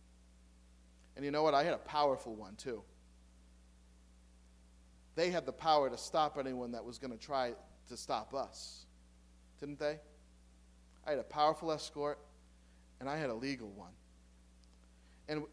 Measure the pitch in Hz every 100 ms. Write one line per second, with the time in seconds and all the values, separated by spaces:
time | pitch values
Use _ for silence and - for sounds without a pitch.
0 | - - - - - - - - - -
1 | - - 143 147 156 139 165 117 - 151
2 | 143 127 120 110 98 104 135 110 - -
3 | - - - - - - - - - -
4 | - - - - - - - - - -
5 | - 156 180 175 139 - 165 151 135 117
6 | - 165 147 143 135 127 120 117 110 113
7 | 131 113 - 139 123 117 - - - 120
8 | - 117 107 - 110 - - - - -
9 | - - - - - - 143 143 147 156
10 | - - - - - - - - - -
11 | - 139 - 151 151 160 165 151 - 147
12 | 147 139 - - - - - - - -
13 | 135 156 143 113 135 131 107 98 90 -
14 | - - - - - - - - - -
15 | - - - 151 151